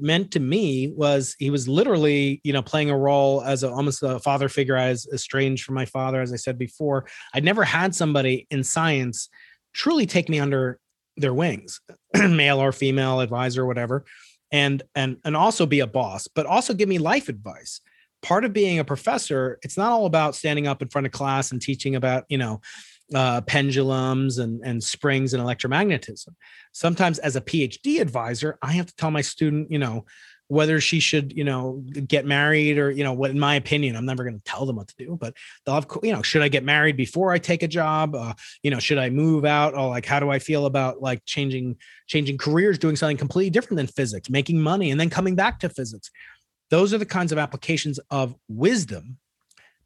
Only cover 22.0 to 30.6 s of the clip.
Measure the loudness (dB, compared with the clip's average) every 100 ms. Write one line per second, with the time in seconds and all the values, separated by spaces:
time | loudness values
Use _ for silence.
22 | 0 0 -2 -2 -2 -6 -12 -20 -20 -20
23 | -6 0 2 0 0 2 2 2 2 0
24 | 0 0 0 -2 -4 -6 -4 -4 -4 -2
25 | 0 0 0 -2 -2 -4 -2 0 0 0
26 | -4 -16 -18 -20 -20 -20 -20 -2 0 2
27 | 2 2 -2 -4 -2 -2 -2 -2 -2 0
28 | 0 -2 -4 -4 -6 -4 -2 -2 -2 -4
29 | -2 0 -2 0 0 0 -2 -2 -2 -4
30 | -10 -18 -20 -20 -2 2